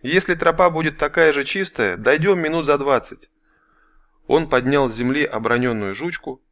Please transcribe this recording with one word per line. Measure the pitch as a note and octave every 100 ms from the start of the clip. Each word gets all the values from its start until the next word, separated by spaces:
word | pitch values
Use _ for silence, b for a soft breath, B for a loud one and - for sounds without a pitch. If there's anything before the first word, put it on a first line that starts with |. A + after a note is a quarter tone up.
Если | B2 F3+ F#3+ E3
тропа | E3+ D#3+ F3+
будет | D#3+ D#3+ D3
такая | D3 - D#3+
же | C#3+
чистая, | C#3 G3 F#3+ - G#2 F2+
дойдём | A2 D3+ F3+ F#3
минут | D#3 E3 D3
за | C#3+
двадцать». | C#3 B2+ - - _ _ _ _ _ _ _ _ _ _ _
Он | C#3+ D#3+
поднял | B2+ B2 C#3+ C3
с | A2
земли | B2 C#3
обронённую | D3 A2 A2+ A#2+ B2 A2+ G2+ G2
жучку, | E3 E3+ - B2+ _